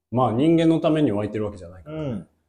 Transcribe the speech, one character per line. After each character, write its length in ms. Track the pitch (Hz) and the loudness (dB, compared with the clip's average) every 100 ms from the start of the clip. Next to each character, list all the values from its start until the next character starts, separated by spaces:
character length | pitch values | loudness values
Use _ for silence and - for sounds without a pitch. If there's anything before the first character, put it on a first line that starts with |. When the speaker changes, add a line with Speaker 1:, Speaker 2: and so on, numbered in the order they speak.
| _ | _
Speaker 1:
ま 180 | 117 123 | -2 0
あ、 40 | |
人 240 | 113 156 165 | 2 2 4
間 100 | 165 | 4
の 140 | 160 | 2
た 100 | 160 | 2
め 120 | 156 | 2
に 100 | 147 | 2
湧 120 | 101 | 0
い 60 | 104 | -4
て 80 | 107 | -4
る 60 | |
わ 80 | 104 | -6
け 60 | 98 | -8
じ 60 | |
ゃ 40 | 87 | -16
な 120 | 87 | -20
い 40 | |
か 60 | - | -14
ら 120 | 156 | -10
ね。 60 | 147 | -8
Speaker 2:
う 0 | |
ん。 200 | 107 80 _ | -8 -10 _